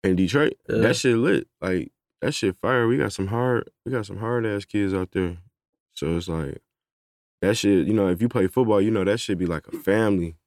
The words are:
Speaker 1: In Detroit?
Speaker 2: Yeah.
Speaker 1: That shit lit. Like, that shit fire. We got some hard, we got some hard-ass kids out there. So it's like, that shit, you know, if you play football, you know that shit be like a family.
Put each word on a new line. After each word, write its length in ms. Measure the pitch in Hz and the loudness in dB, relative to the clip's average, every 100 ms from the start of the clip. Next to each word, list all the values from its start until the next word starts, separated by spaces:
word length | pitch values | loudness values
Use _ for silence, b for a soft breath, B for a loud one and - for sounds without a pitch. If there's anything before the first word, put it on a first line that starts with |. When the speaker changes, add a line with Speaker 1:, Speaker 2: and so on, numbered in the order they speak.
Speaker 1:
In 120 | 98 92 | 2 2
Detroit? 380 | 92 131 147 - - | 2 2 0 -2 -4
Speaker 2:
Yeah. 80 | 107 | 2
Speaker 1:
That 180 | 110 120 | 2 2
shit 220 | 131 117 | 2 2
lit. 300 | 117 87 - _ | 2 0 -2 _
Like, 320 | 92 92 - _ _ _ | -4 -2 -4 _ _ _
that 120 | - | -6
shit 220 | - 101 92 | -2 -2 -2
fire. 260 | 101 127 117 | 0 2 2
We 100 | 131 | 0
got 140 | 107 | -2
some 160 | - 95 | -4 -4
hard, 420 | 113 127 120 - _ - | -2 0 -2 -4 _ -6
we 60 | |
got 140 | 127 101 | -6 -6
some 120 | 98 | -8
hard-ass 460 | 113 120 113 101 | -4 -2 -2 -4
kids 300 | - 104 101 | -4 -2 0
out 180 | 95 92 | -2 -2
there. 260 | 98 90 87 - _ _ _ _ - | -2 -4 -6 -18 _ _ _ _ -8
So 200 | 73 85 | -4 -4
it's 140 | 90 | -4
like, 300 | 80 73 - _ _ _ _ _ _ _ _ | -6 -6 -10 _ _ _ _ _ _ _ _
that 160 | 92 113 | 0 2
shit, 300 | 101 95 78 | 4 2 4
you 60 | |
know, 140 | 107 98 | 2 2
if 140 | 90 | 2
you 80 | 117 | 0
play 180 | - 95 | 0 0
football, 320 | - 117 104 | 2 2 4
you 120 | 104 | 2
know 120 | 110 | 2
that 160 | 95 110 | 0 0
shit 180 | - 92 | -2 -4
be 80 | 87 | -2
like 200 | 80 - | -4 -8
a 40 | |
family. 680 | - - 104 110 98 85 80 | -8 0 2 2 0 -2 -8